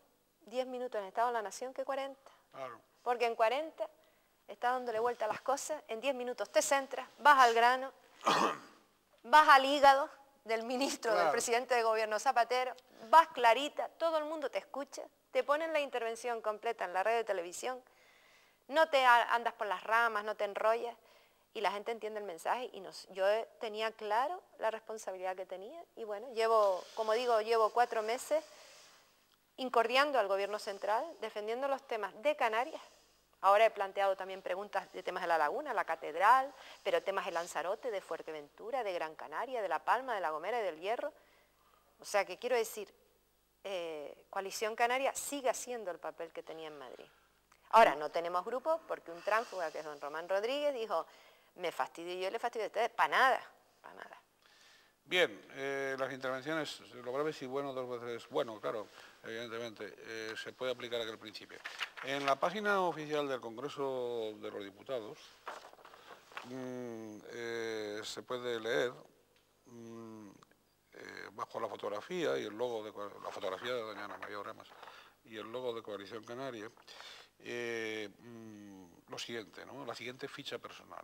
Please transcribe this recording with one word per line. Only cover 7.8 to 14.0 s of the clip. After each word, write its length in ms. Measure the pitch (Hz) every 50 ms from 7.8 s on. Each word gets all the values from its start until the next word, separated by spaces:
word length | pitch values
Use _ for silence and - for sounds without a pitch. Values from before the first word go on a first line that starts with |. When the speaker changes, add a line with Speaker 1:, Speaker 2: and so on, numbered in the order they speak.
| 262 269 - - - - - - -
Speaker 1:
<coughs> 1000 | - - - - 101 82 - - - - - _ _ _ _ _ _ _ _ -
vas 240 | 226 247 302 311 294
al 160 | 294 269 269
hígado 460 | 269 285 294 269 277 269 269 294 311 - - - _ _ _ -
del 200 | 214 226 226 226
ministro, 480 | 233 262 247 277 262 - - - 233
del 80 | 214 208
Speaker 2:
Claro. 120 | - 156
Speaker 1:
presidente 440 | 147 233 233 - 233 240 247 240 247
de 80 | 240 226
gobierno 340 | 226 220 220 226 214 214 208
Zapatero, 560 | - 277 262 240 233 226 247 254 254 254 247 - - _ - - 220 220
vas 160 | 226 320 330 320
clarita, 600 | - 269 240 233 226 247 285 240 - - 247 - -
todo 180 | -